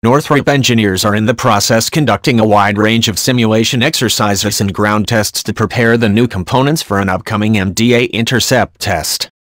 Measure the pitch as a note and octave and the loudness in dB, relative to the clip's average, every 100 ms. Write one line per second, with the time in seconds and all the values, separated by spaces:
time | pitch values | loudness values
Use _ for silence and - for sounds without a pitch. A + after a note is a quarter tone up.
0 | A2+ C3+ - C#3+ B2+ C#3 B2 A#2 G#2 F#2+ | 2 0 2 0 2 0 2 2 2 0
1 | G#2+ G#2 G#2+ A#2+ B2+ A2+ - A2+ - E3 | 0 0 0 0 2 0 2 0 0 -2
2 | D3 - - A#2+ A2 G#2 G2+ G2+ G#2+ A2+ | 0 0 0 2 2 2 2 2 2 2
3 | A2+ F#2+ - B2 A2 A2 A2+ B2+ C3 D#3+ | 0 -2 -2 0 2 2 0 0 -2 0
4 | A#2+ - G#2+ G2 G#2 G2+ G2+ F#2 G#2 G#2+ | -2 0 -2 0 -2 -2 -4 -2 0 0
5 | G2+ A#2 G#2 - - G#2+ G#2+ - A#2 A#2 | 0 0 -2 -6 -8 -4 -4 0 2 2
6 | A2+ G2+ A#2+ G2 F2 B2+ C3+ D#3+ - G2+ | 2 2 0 -2 -4 0 0 -2 -2 -2
7 | G2 F#2 - G#2+ G#2+ A2 F#2+ F2+ A#2 A#2+ | 0 -2 -4 -2 0 0 0 0 2 2
8 | B2+ G2 A2+ A#2+ - B2+ G2 _ - F2 | 0 -2 -2 0 0 0 0 _ -4 -4
9 | D2+ - - _ | -4 -6 -8 _